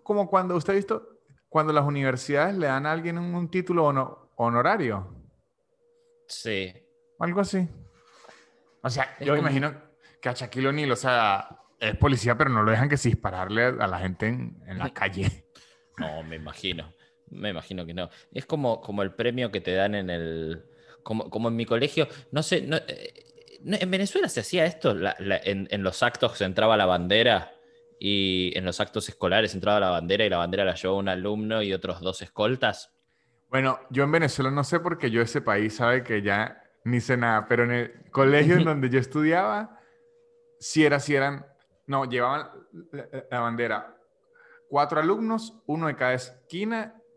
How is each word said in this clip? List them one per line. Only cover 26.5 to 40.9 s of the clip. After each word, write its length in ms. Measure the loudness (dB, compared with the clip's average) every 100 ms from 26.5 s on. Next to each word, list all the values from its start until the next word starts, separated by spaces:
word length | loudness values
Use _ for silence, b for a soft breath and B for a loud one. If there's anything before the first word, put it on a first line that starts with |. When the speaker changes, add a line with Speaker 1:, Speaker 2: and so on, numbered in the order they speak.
| 2 4 6
Speaker 2:
la 100 | 4
bandera 680 | 2 4 4 6 4 0 -18 b b _ -6
y 560 | -2 0 2 0 0 -2
en 80 |
los 160 | -4 -4
actos 280 | -4 -4 -8
escolares 460 | -4 2 2 2
entraba 260 | 0 2 2
la 100 | 2
bandera 340 | 0 0 2
y 40 | 2
la 60 | 2
bandera 260 | 0 0
la 100 | 0 0
llevaba 240 | 0 0
un 80 | -2
alumno 540 | -2 -4 -4 -2 -2
y 100 | -2
otros 280 | -4 -6 -6
dos 220 | -6 -6
escoltas. 720 | -8 -2 0 2 0 -2 -10 _ _ _ _ _ -4
Speaker 1:
Bueno, 300 | 0 0 -2 -4
yo 140 | 0
en 80 | 4
Venezuela 380 | 4 2 0 0
no 120 | 0
sé 160 | 0 0
porque 300 | -2 -2 0
yo 100 | 2
ese 200 | 2 0
país 340 | 0 2 0 2
sabe 280 | 2 2
que 180 | 0 -2
ya 400 | 2 0 0 -8 _ _
ni 160 | -2 0
sé 160 | 0 2
nada, 300 | 2 2 2
pero 160 | 2
en 80 | 2
el 380 | 0 -4 -10 -4
colegio 440 | 4 6 8 8
en 60 | 6
Speaker 2:
Ujú. 80 | 4
Speaker 1:
donde 200 | 2 2
yo 120 | 2
estudiaba, 800 | 2 0 2 2 2 -2 -6 b b b b _ _ _ _ _
sí 240 | -2 4
era, 140 | 4